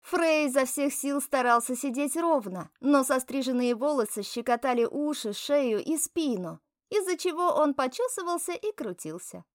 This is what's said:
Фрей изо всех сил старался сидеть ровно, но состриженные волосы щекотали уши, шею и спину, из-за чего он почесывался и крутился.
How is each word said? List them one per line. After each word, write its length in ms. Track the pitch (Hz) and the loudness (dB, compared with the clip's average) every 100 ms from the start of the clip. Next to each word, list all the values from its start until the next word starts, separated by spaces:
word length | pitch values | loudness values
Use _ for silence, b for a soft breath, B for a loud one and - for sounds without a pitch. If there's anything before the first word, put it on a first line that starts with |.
Фрей 460 | - 349 330 311 294 | -2 2 4 4 4
изо 180 | 262 262 | 2 0
всех 280 | - 285 | 0 -2
сил 260 | - 277 285 | -2 -2 -2
старался 560 | - 269 247 233 233 247 | -2 0 4 4 2 -4
сидеть 400 | 277 247 285 330 | -4 -2 -2 0
ровно, 540 | 339 302 202 180 156 _ | 2 2 0 -10 -12 _
но 240 | 262 285 | 4 4
состриженные 720 | 262 262 - 269 254 247 247 | 6 0 0 -4 0 0 0
волосы 480 | 226 285 285 214 220 | 0 0 2 0 -4
щекотали 640 | 196 240 233 240 262 240 233 | -6 -6 0 0 2 2 0
уши, 480 | 277 294 285 214 | 0 -2 -2 -6
шею 500 | 202 - 285 262 214 | -6 0 2 2 0
и 140 | - 311 | 0 -2
спину, 640 | - - 302 208 175 165 _ _ _ | -2 -2 -2 -2 -4 -10 _ _ _
из-за 280 | 415 359 349 | -2 0 -2
чего 320 | 359 320 359 | -2 0 2
он 240 | - 302 | 4 2
почесывался 800 | 277 262 - 494 - 349 349 - | 2 -2 0 -4 -2 -4 -4 -4
и 180 | 339 415 | -4 -6
крутился. 720 | - 226 180 160 156 - 180 - | -6 -8 -8 -10 -10 -12 -16 -20